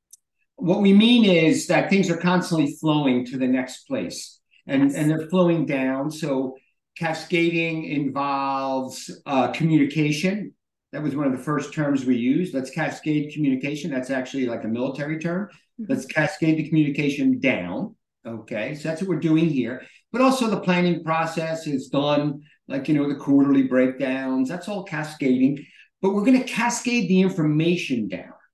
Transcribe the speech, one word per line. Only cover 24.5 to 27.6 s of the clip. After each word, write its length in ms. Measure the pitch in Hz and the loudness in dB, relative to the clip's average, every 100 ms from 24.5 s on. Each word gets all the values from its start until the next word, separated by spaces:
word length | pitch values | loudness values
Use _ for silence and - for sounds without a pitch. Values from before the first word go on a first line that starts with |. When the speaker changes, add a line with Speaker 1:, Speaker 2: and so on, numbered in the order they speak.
| 180 - | -4 -6
Speaker 1:
all 160 | 196 | -8
cascading. 800 | - 151 151 - 135 127 131 151 - - - _ | -6 -8 -8 -2 0 4 2 0 -8 -20 -20 _
But 140 | 196 208 | 0 2
we're 100 | 202 | 4
gonna 180 | 254 | 4
cascade 640 | - - 240 - 240 240 175 | 2 -2 -2 -2 -2 0 2
the 140 | 185 | 4
information 840 | 185 - 151 151 | 4 2 0 2